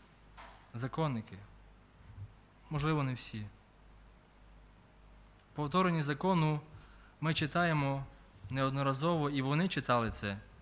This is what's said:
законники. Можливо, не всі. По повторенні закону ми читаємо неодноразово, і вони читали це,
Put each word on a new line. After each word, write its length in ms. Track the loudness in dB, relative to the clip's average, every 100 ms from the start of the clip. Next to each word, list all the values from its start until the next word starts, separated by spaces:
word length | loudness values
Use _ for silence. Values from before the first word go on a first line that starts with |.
| -20 -20 -20 -20 -20 -20 -14
законники. 640 | -8 -6 -2 -2 -2 -6 -14 -18 -20 -20 -20 -20 -20 -20 -16 -16 -18 -20 -20 -8
Можливо, 320 | -2 0 2
не 120 | 0
всі. 320 | -4 -8 -8 -10 -14 -20 -20 -20 -20 -20 -20 -20 -20 -20 -20 -20 -20 -20 -20 -20 -20 -20 -20 -12
По 100 | -6
повторенні 400 | 0 2 4 2
закону 580 | 0 0 2 4 4 2 -4 -18 -20 -20 -20 -6
ми 140 | -2
читаємо 680 | 0 0 2 2 2 0 -2 -6 -14 -20 -16 -6
неодноразово, 800 | 0 0 2 0 2 2 2 2
і 120 | 0
вони 260 | 2 2 2
читали 420 | 0 2 2 2
це, 280 | -2 -4 -6 -10 -20